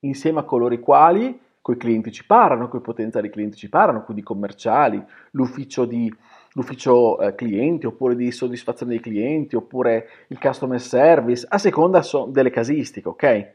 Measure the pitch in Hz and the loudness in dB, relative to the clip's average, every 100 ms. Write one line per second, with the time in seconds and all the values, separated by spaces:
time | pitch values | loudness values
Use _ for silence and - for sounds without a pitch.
0 | 139 135 160 156 143 123 120 120 - 143 | -8 -4 -2 -2 -2 0 0 -2 2 6
1 | 160 190 247 247 _ _ - 120 117 113 | 6 4 -2 -8 _ _ -6 -4 0 0
2 | 110 - - 220 202 123 117 123 - - | -2 -12 4 6 6 2 -2 -8 -10 -6
3 | 110 110 104 104 104 104 104 160 214 110 | -4 -4 -6 -6 -8 -8 -4 2 2 0
4 | - 104 101 98 101 - 117 120 139 104 | -6 -12 -8 -8 -8 -6 0 2 2 0
5 | - - _ 139 - - 131 - 120 117 | -10 -20 _ -4 -4 -4 -10 -4 -2 -2
6 | 117 110 _ - _ - 123 131 135 123 | -4 -6 _ -20 _ -10 -10 -6 2 4
7 | 117 - 101 98 117 101 139 170 120 113 | 4 2 -2 -2 -4 -2 0 -2 -6 -4
8 | 131 123 123 120 127 120 - 123 120 117 | -2 0 -2 -4 -8 -6 -8 -8 -6 -6
9 | 120 104 120 156 143 117 - 127 123 113 | -6 -6 -2 -4 -4 -6 -6 -2 0 0
10 | 113 - _ - 139 131 131 127 - 127 | -4 -20 _ -4 -4 -2 -4 -6 -2 4
11 | 151 160 117 123 - 202 202 147 170 175 | 6 6 4 -4 -2 0 0 2 4 4
12 | 156 143 117 135 127 - 117 147 123 - | 2 -4 -2 0 0 0 -2 -2 -4 -8
13 | 90 85 143 110 101 | -12 -2 2 2 -2